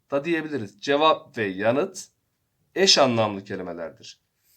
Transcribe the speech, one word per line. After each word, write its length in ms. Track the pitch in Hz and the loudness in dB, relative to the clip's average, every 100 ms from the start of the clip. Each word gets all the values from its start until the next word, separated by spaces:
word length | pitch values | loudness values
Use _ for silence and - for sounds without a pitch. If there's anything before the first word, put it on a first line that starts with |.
| - | -6
da 140 | 143 | -4
diyebiliriz. 560 | 165 160 151 139 101 - | -2 -4 -4 -6 -8 -8
Cevap 580 | 143 143 156 147 - 120 | -2 2 4 2 -4 -4
ve 60 | |
yanıt 640 | 101 92 110 135 190 - - _ _ _ _ _ _ | -4 -2 0 0 -2 -6 -18 _ _ _ _ _ _
eş 240 | 165 190 - | 0 4 6
anlamlı 460 | 131 113 107 98 | 4 4 0 -2
kelimelerdir. 760 | 98 95 90 87 80 - - - _ _ _ | -10 -10 -10 -10 -12 -14 -20 -20 _ _ _